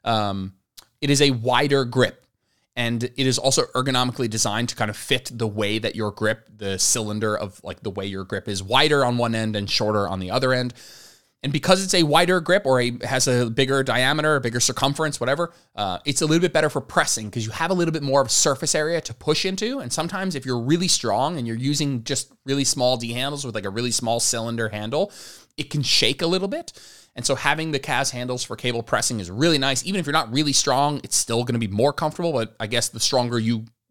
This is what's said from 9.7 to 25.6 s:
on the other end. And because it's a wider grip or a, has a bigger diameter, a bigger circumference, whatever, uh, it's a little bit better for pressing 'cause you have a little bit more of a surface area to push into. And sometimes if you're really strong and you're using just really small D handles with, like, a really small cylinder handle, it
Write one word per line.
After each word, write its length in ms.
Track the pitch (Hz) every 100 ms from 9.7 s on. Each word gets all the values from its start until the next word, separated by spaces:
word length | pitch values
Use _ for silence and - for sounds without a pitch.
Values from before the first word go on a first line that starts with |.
| - 107 107 98
on 120 | 95
the 100 | 90
other 220 | 120 131
end. 200 | 127 123 - - - - - _ _
And 120 | 139
because 280 | 143 - 185
it's 120 | 190
a 100 | 185
wider 340 | 156 156 175 185
grip 260 | 165 175 135
or 140 | 127
a, 120 | 120 120
has 220 | 110 131 131
a 240 | 123 120
bigger 320 | 113 135 135
diameter, 540 | 131 120 127 151 156 147
a 40 |
bigger 200 | 120 120
circumference, 580 | - 123 139 139 156 -
whatever, 340 | 120 147 170 - _
uh, 240 | - 101 92
it's 160 | - 123
a 60 | 156
little 160 | 165
bit 100 | 180
better 160 | 156 151
for 140 | 147
pressing 480 | - - 151 - 107
'cause 140 | 120
you 60 | 113
have 200 | - 170
a 40 |
little 180 | 185 165
bit 100 | 156
more 180 | 143 139
of 80 | 123
a 20 |
surface 440 | - 151 135 156
area 260 | 156 156 165
to 140 | -
push 300 | - 151 156
into. 360 | 190 190 214 269
And 120 | 123
sometimes 420 | - 165 190 190
if 120 | 143 131
you're 140 | 120
really 280 | 120 170 180
strong 500 | - 117 104 143 170
and 80 | 117
you're 100 | 113
using 480 | 131 143 143 123
just 260 | 113 143 - _
really 200 | 135 139
small 340 | 135 139 123 127
D 140 | 117
handles 320 | 120 135 143
with, 100 | 135
like, 100 | 107
a 60 | 98
really 200 | 101 123
small 300 | 113 117 117
cylinder 480 | - 117 113 117 110
handle, 440 | 104 107 143 202 - - - -
it 140 | -